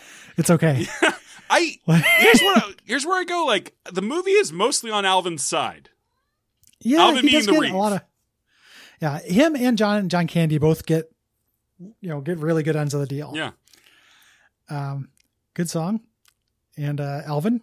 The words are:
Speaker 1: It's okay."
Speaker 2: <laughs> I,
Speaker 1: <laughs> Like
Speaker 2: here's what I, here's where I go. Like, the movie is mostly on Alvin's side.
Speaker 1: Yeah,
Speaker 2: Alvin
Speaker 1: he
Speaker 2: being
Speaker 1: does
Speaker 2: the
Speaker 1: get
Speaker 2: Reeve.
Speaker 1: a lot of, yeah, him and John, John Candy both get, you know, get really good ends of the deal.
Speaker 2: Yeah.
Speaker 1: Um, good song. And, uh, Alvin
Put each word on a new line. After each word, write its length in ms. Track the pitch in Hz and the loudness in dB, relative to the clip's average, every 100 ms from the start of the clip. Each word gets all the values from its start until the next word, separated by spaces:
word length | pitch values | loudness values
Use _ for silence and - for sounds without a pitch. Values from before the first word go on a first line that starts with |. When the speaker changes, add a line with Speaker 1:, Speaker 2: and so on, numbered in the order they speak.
| - - - - | -20 -20 -10 -4
Speaker 1:
It's 140 | 160 | 2
okay." 360 | 170 160 135 175 | 2 2 0 -4
Speaker 2:
<laughs> 580 | - 320 - - - - | -2 -2 -2 -12 -20 0
I, 280 | 269 330 - | 0 0 -4
Speaker 1:
<laughs> 40 | - | 2
Like 180 | 165 | 4
Speaker 2:
here's 360 | - 320 381 453 | 4 4 6 6
what 180 | 381 370 | 6 2
I, 140 | 202 - | 2 -6
here's 220 | - 262 302 | -8 -6 -2
where 140 | 370 | -2
I 40 | |
go. 200 | 349 349 302 | -2 -2 0
Like, 280 | 202 - - - | -2 -4 -16 -10
the 120 | 180 | -6
movie 300 | 202 330 370 | -4 -4 0
is 200 | 403 233 | 2 0
mostly 380 | 170 240 - 226 | -2 -2 -2 -4
on 140 | 214 | -2
Alvin's 380 | 196 190 180 156 | 2 0 0 -6
side. 460 | - 160 113 - _ _ _ _ _ _ _ _ _ _ | -4 -4 -4 -8 _ _ _ _ _ _ _ _ _ _
Speaker 1:
Yeah, 220 | 220 311 | 0 4
Speaker 2:
Alvin 200 | 359 269 | 6 4
Speaker 1:
he 60 | 233 | 4
Speaker 2:
being 100 | 302 | 2
Speaker 1:
does 80 | 302 | 4
Speaker 2:
the 60 | |
Speaker 1:
get 80 | 311 | 2
Speaker 2:
Reeve. 140 | - | 2
Speaker 1:
a 20 | 185 | 0
lot 160 | 208 | -2
of, 80 | 196 - _ _ _ _ _ _ - - _ | -2 -6 _ _ _ _ _ _ -20 -20 _
yeah, 180 | 156 151 | -6 -6
him 340 | - 185 320 285 | -2 2 2 2
and 220 | 247 214 | 0 2
John, 300 | 208 208 185 | 2 0 0
John 180 | 175 170 | 0 0
Candy 320 | 170 160 151 | 0 0 2
both 260 | 151 160 - | 2 0 0
get, 260 | 160 160 _ _ _ _ _ _ _ | -2 -4 _ _ _ _ _ _ _
you 300 | 185 _ 180 | -20 _ -10
know, 120 | 143 | -8
get 180 | 139 170 | -6 -4
really 240 | 156 160 | -2 0
good 100 | 151 151 | 0 -2
ends 160 | 147 | -2
of 60 | 143 | -4
the 60 | 139 | -4
deal. 260 | 143 151 | -6 -8
Speaker 2:
Yeah. 160 | 151 131 - _ _ _ _ _ _ _ _ _ _ - | -8 -8 -10 _ _ _ _ _ _ _ _ _ _ -12
Speaker 1:
Um, 400 | 147 139 139 135 _ _ _ _ | -10 -8 -8 -12 _ _ _ _
good 160 | - 170 | -8 -4
song. 300 | 165 170 220 - _ _ _ _ _ _ - | -4 -4 -4 -8 _ _ _ _ _ _ -10
And, 240 | 143 143 | -6 -6
uh, 220 | 143 143 151 | -6 -8 -6
Alvin 340 | 147 202 240 | -4 -2 -4